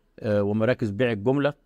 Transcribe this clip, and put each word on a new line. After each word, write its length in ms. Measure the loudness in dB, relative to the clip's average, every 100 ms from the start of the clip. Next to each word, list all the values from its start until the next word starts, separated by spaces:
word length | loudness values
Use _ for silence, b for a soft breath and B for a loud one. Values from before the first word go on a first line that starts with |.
| _ -8
آه، 240 | -2 0
ومراكز 460 | 0 2 2 0 -2
بيع 220 | 0 -2
الجملة. 420 | 0 0 0 0 -4